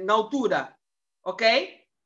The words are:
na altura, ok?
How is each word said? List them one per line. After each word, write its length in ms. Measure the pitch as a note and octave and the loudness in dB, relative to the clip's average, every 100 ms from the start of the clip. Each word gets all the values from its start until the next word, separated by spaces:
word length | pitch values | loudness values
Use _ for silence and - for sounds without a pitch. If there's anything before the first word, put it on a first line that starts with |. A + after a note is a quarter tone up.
na 80 | F#3+ | 0
altura, 640 | A3 G#3+ C#4 G#3+ D#3 C3 - _ _ _ _ | 0 0 -2 0 -2 -4 -12 _ _ _ _
ok? 600 | F#3 F#3 A3+ B3 F#4 - _ _ | -10 0 2 2 0 -10 _ _